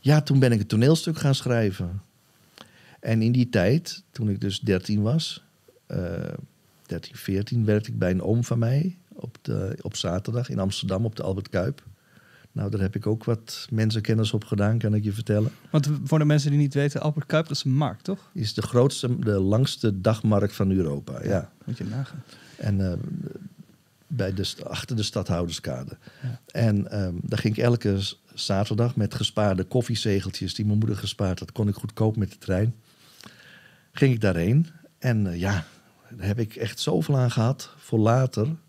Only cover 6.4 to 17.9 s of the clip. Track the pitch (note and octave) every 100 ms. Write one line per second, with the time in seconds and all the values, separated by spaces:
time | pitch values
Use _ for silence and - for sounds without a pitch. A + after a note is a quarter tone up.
6.4 | - _ _ _ _ E2+ - - - F#2+
7.4 | G#2 B2 A2 G#2+ G#2+ A2+ F#2 F#2 F2 A2+
8.4 | A#2+ A#2 A#2 C3+ F3+ F3+ _ - - -
9.4 | - G#2+ F#2+ - - - - F2+ G2 A2+
10.4 | B2+ - F#2+ - F#2+ F#2+ A2+ - - G2
11.4 | G2 F#2+ F#2+ C#3 - - _ - _ -
12.4 | - - G2+ G#2+ F#2+ G2+ - A2 - A2+
13.4 | - - - A2+ A2 A2 G#2+ A2+ G#2+ A2
14.4 | - G2+ G2+ A2+ G#2+ G#2+ G#2 G2+ A2+ G#2
15.4 | A2 - - D#3 C#3+ D3 C3+ D#3+ D3+ D3+
16.4 | C#3+ C#3+ C#3+ C3+ C#3+ - D3+ D3+ - D#3
17.4 | E3 C3+ C#3 C3 D3